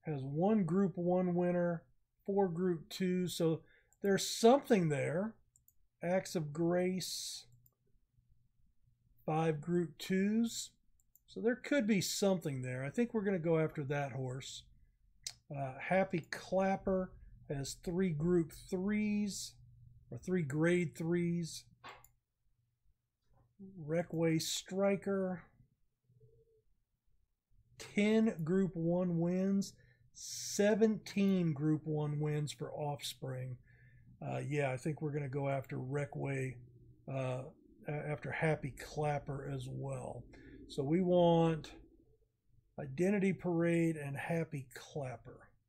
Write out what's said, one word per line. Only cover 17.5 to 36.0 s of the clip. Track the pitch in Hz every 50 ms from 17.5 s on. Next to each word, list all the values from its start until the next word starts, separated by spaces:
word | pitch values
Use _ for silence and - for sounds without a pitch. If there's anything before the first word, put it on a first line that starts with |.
has | 151 139 135 - - - -
three | 190 170 180 190 185
Group | 160 147 156 175 180 175 165 - - - - -
Threes, | - 180 185 208 208 208 214 208 208 208 208 202 190 - - - - - - - - - - - - - - -
or | -
three | 120 - - 185 185
Grade | 160 131 135 151 160 170 175 180 175 151 -
Threes. | - 165 160 175 175 175 170 170 175 170 160 - - - - - _ - - - - - _ _ _ _ _ _ _ _ _ _ _ _ _ _ _ _ _ _ _ _ _ _ _ _ _ _ _ _ _ _ _ 196 190 196 185 151
Recway | 143 156 170 170 - - 165 165 165 160 160
Striker, | 160 - - - - - 185 190 196 196 202 196 - 202 196 196 190 185 185 170 - - _ _ - _ _ _ _ _ _ _ _ _ _ _ - - _ _ _ _ _ _ _ _ _ _ _ _ _ _ _ _ _ _ _ _ _ _ _ _ _ - _ _ _ -
ten | - - - 202 208 214 214 220 226 226 170 160
Group | 160 147 180 190 196 170 -
One | 165 165 165 175 180 185 180 170 165
wins, | 170 175 180 185 190 196 196 196 190 - - - - - _ _ _ - _
seventeen | - - - - - - - - - 202 208 220 196 226 220 214 - - - - 202 196 196 190 185 175 165
Group | 151 131 151 156 156 151 -
One | 160 151 151 151 147 147 147
wins | 151 151 147 151 147 143
for | - - 151 -
Offspring. | - - 151 143 143 139 - - - - - 131 131 127 127 131 123 - - - - - - - - - - - - - -
Uh, | 131 131 131
yeah, | 131 131 147 147 143 131
I | 131 123
think | - 160 147 -
we're | 160 147
gonna | 139 151 143 135
go | 127 143 139 139
after | 139 135 127 - 143
Recway, | 131 127 127 139 147